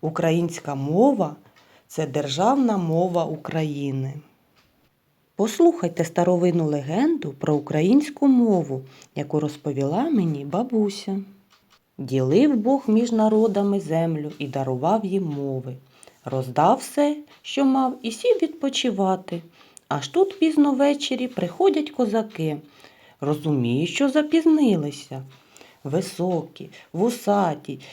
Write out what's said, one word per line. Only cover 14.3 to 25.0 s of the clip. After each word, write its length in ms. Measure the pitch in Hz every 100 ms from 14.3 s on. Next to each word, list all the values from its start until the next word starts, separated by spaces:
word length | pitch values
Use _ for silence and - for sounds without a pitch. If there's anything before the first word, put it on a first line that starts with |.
| -
і 80 | 143
дарував 580 | 135 131 127 151 220
їм 200 | 202 190
мови. 500 | 175 143 139 135 127 127 _ _ - _
Роздав 540 | - 131 127 123 165 254
все, 380 | - - 285 294 - -
що 220 | - -
мав, 340 | 269 262 262 262
і 80 | 226
сів 260 | 226 494 466
відпочивати. 1000 | 320 - 277 269 254 196 190 185 185 170 165 _ - - _
Аж 200 | 147 131
тут 300 | 330 381 -
пізно 340 | 320 302 285
ввечері 560 | 262 277 285 - 254 247
приходять 640 | - 175 - 381 311 294
козаки. 680 | - 233 220 220 - 160 151 - _ - _ _ _
Розуміють, 680 | 139 151 156 143 120 123 170
що 180 | - 277
запізнилися. 1120 | 285 302 330 320 311 277 180 147 139